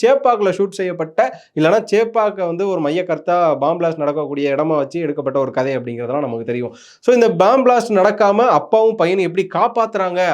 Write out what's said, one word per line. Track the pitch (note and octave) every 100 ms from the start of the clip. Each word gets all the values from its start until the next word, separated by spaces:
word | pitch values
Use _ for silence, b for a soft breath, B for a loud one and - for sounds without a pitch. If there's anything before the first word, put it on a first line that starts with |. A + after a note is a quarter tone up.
| A3+
சேப்பாக்ல | C#4 C4+ G#3 G3
ஷூட் | F#3 G3
செய்யப்பட்ட, | - F#3 E3+ D#3 - B3+ - B -
இல்லைன்னா | D#3 G#3+ -
சேப்பாக்கை | G3+ A3 A3 G#3+ G3 F3
வந்து | E3+ G3
ஒரு | F3+
மைய | D3 E3+
கருத்தா | F3+ D#3 F3 F3 E3+ C3+
பாம் | C#3+ E3+
பிளாஸ்ட் | E3 D#3+
நடக்கக்கூடிய | D3 D3+ C#3 C#3+ C#3+ C#3
இடமா | D#3+ D3+
வச்சு | C#3 E3+
எடுக்கப்பட்ட | D#3+ D3 C3+ C#3
ஒரு | C3
கதை | B2+ C3+ C3
அப்படிங்கிறதெல்லாம் | A#2+ A#2+ A#2+ C#3+
நமக்கு | C#3 A#2
தெரியும். | A2+ B2 A#2+ B B B
So, | - A#3+
இந்த | A3+
பாம் | E3+ F#3+ C4
பிளாஸ்ட் | B3 A#3+ A#3
நடக்காம | G3+ G3+ G#3 G3+ G3+
அப்பாவும் | B3 D3+ - A3 A3 A3
பையனும் | E3+ F#3+ E3+ F3+
எப்படி | F3+
காப்பாத்துறாங்க | F3 A#3 A#3 A3 G#3 F#3 F3+ F3+